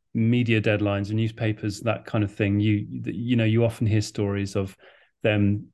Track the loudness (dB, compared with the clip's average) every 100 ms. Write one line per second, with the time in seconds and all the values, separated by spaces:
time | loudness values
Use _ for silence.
0 | _ -2 0 2 2 2 2 0 0 -2
1 | -2 -2 -2 -2 -4 -2 -4 -4 -4 -4
2 | -2 -2 -2 0 0 2 2 0 -2 -8
3 | -8 -6 0 2 4 4 2 0 0 0
4 | 0 -4 -2 -2 -4 -4 -4 -8 -20 -20
5 | _ _ 0 2 2 2 -4